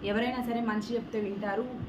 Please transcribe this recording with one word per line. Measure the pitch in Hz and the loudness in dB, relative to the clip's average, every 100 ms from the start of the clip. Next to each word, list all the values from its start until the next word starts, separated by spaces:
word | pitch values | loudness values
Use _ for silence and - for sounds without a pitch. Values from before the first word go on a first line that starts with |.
ఎవరైనా | 196 208 247 247 | 0 2 2 0
సరే | 240 233 | 0 0
మంచి | 226 214 208 233 | 2 0 0 -2
చెప్తే | - 214 | 0 -2
వింటారు, | 202 202 202 202 247 247 | 0 0 0 0 0 -4